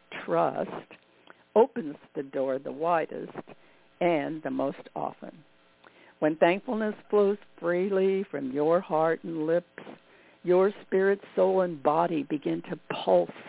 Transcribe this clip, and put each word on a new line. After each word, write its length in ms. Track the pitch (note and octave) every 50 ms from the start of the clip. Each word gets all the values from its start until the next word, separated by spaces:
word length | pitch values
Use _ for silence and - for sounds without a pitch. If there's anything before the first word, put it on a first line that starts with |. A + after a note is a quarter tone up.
| _ - - - -
trust 460 | - F3 E3 E3+ D3 - - - - - - - - - - _ _ _ _ _ - - _ _ _ -
opens 420 | G#3+ A#3 - - A#3 E3 D3 D3 - - - -
the 80 | D#3+ C#3
door 340 | C3+ - C#3 C3 C3+ C3 C3
the 140 | C3+ C#3 B2+
widest 600 | C3+ D#3 E3+ F3 D#3+ D#3 - - - - - - - - - - - _ _ _ _ _ _ _ -
and 420 | F3+ F3 E3+ D3+ C#3 C#3+ D#3+ D#3 D#3
the 80 | C#3+
most 380 | C3 C3+ C3+ C#3 C#3+ - - - -
often. 340 | - - - - - - - - D#3+ - _ _ _ _ _ _ _ - - _ - - - - -
When 180 | - D#3 D#3+
thankfulness 580 | - F#3 E3+ F3+ G3+ - - A#3+ G#3+ A3 G#3+ G3+ - - -
flows 260 | - G#3 G#3 G3 G#3 G#3 - - _ -
freely 640 | - E3+ F3 F3+ F#3 G3+ G3 F#3+ F#3+ G3 F#3+ F#3+ G3+ -
from 200 | - C#3+ C#3 C3
your 300 | B2+ C#3+ D3 D#3 E3+ F3+
heart 420 | F#3+ - F3+ D#3 D#3+ E3 E3 - -
and 240 | E3+ E3 D#3+ D3+
lips, 200 | D#3+ E3 F3 F3 _ _ - - - - - _ _ _ - - - _ _ -
your 300 | E3+ F3+ F3+ F#3+ G3+ G3+ - -
spirit, 340 | - - F#3+ F#3+ G3 G3+ G3 - - -
soul, 240 | - F#3 F#3+ F#3+ F#3+
and 220 | F#3 F3+ E3+ C#3+ C3+
body 420 | D3+ D3 E3 F3 F3 F3 D3+ C#3
begin 380 | - D#3 D3 - F3 E3 E3+ -
to 160 | - F3+ - - - - - -
pulse 260 | G3 F#3 F3 F3 - - - -